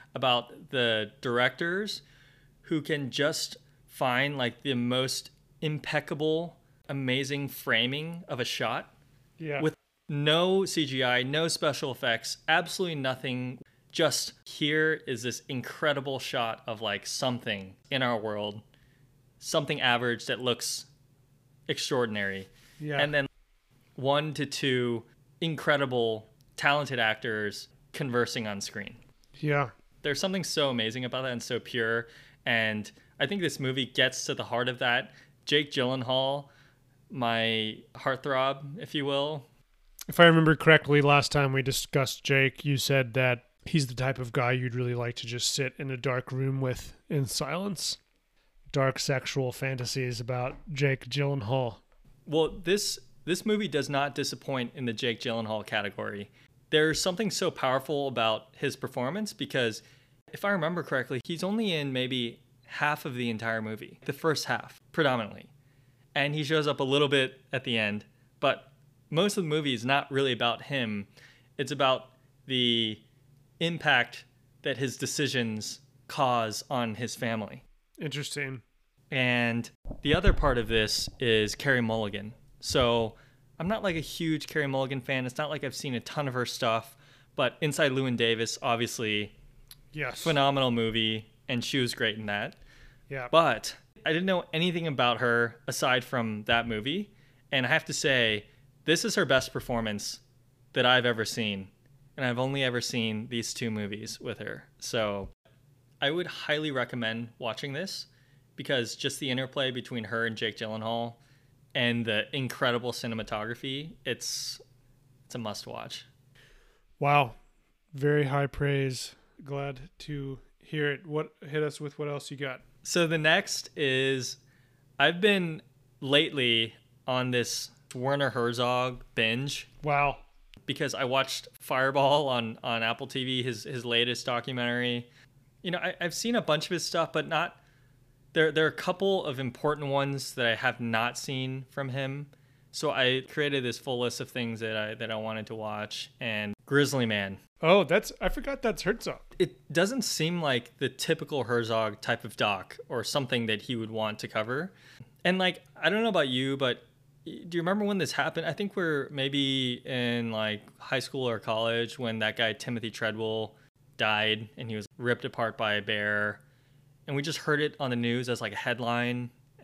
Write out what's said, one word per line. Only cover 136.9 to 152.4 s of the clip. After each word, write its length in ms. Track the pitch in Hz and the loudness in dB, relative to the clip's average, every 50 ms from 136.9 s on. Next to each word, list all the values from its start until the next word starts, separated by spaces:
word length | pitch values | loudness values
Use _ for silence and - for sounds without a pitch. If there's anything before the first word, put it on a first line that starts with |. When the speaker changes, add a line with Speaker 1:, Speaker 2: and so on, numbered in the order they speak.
| - 170 160 - - | 0 0 0 2 0
Speaker 1:
but 140 | 156 143 | -2 -2
not, 280 | 147 160 151 175 180 - - _ _ _ _ _ _ _ _ _ _ _ _ _ _ - | 0 0 -2 -2 -2 -6 -16 _ _ _ _ _ _ _ _ _ _ _ _ _ _ 2
there, 180 | 160 156 156 | 4 4 4
there 140 | 143 156 160 | 4 4 2
are 40 | 151 | 2
a 20 | |
couple 540 | 147 - - 185 180 - 196 196 190 185 - | 2 -2 -2 -2 -2 0 2 2 2 2 0
of 140 | 151 127 131 | -4 -4 -4
important 480 | 135 117 - - - 147 151 147 147 | -4 -6 -6 -2 -2 -2 0 0 -2
ones 480 | 139 139 139 139 139 139 135 - - - | 0 0 2 2 0 -2 -4 -6 -8 -2
that 100 | 131 120 | 0 2
I 100 | 113 110 | 2 2
have 240 | - - 127 113 - | 4 2 0 0 0
not 380 | 120 117 117 113 117 120 120 | -4 0 0 0 0 0 -2
seen 480 | - - - 135 131 131 131 131 135 131 - | -6 -8 -6 -6 -4 -4 -6 -6 -8 -10 -10
from 180 | - 139 139 131 | -8 -6 -6 -4
him. 380 | 123 139 135 135 135 143 143 143 - _ _ _ _ _ _ _ | -4 -4 -4 -4 -6 -8 -10 -14 -16 _ _ _ _ _ _ _
So 200 | - - 156 147 | -8 -2 -2 0
I 320 | 98 127 127 127 131 131 131 | 2 4 4 4 4 2 -2
created 360 | - - 156 147 143 143 135 123 | -4 -4 -2 0 0 0 0 0
this 160 | 120 117 - | -2 -4 -4
full 200 | - 143 123 120 | -4 -4 -2 0
list 220 | 123 117 - - | 0 -2 -2 -4
of 80 | 123 - | -10 -8
things 300 | - 127 120 117 113 107 | -4 -4 -4 -4 -4 -4
that 180 | 113 110 110 | -4 -4 -2
I, 160 | 107 107 107 113 | -2 -4 -4 -6
that 160 | 120 117 107 | -8 -6 -6
I 60 | 110 | -4
wanted 320 | 107 110 110 110 110 107 | -4 -4 -4 -6 -6 -6
to 80 | - 113 | -8 -8
watch, 560 | 110 107 107 107 104 107 - - - - - _ - | -8 -6 -6 -6 -6 -6 -6 -8 -10 -10 -12 _ -6
and 320 | 131 113 110 104 104 101 101 _ - | -4 -4 -2 -2 -2 -4 -6 _ -4
Grizzly 400 | - 135 139 143 135 143 131 120 | 2 4 4 4 4 2 0 0
Man. 320 | 110 107 101 98 98 95 - - _ _ - 165 | 2 0 0 -2 -4 -6 -12 -16 _ _ 0 6
Speaker 2:
Oh, 200 | 160 190 202 165 | 6 8 8 6
that's, 280 | 131 170 220 - - - - | 4 2 2 2 -2 -10 -4
I 80 | - - | -2 -2
forgot 320 | - 294 - 277 277 269 | -2 -2 -4 -6 -6 -2
that's 220 | - 226 - - - | -2 -2 -2 0 0
Herzog. 360 | 180 233 - - 165 123 - - - - - | -2 -2 -2 -4 -8 -8 -8 -12 -14 -2 -2
Speaker 1:
It 340 | 180 - - - _ - 139 | -2 -2 -2 -16 _ -2 2
doesn't 300 | 165 190 202 269 254 - | 2 2 2 2 -2 -2
seem 360 | - - - 156 165 175 175 | -2 0 0 0 0 0 0
like 380 | 160 143 127 117 - - - | 0 2 0 0 -2 -4 -6
the 100 | - 139 | -4 -4
typical 580 | 123 - - - - 160 - 147 - 156 135 113 | -4 -2 -4 -2 -2 0 -2 -2 -4 -2 -2 0
Herzog 540 | 113 123 120 113 110 113 113 110 107 104 - | 2 0 0 2 2 2 2 2 0 -2 -4
type 240 | - - 117 - - | -2 -2 -2 -2 -4
of 140 | 107 - | -12 -4
doc 400 | - | 0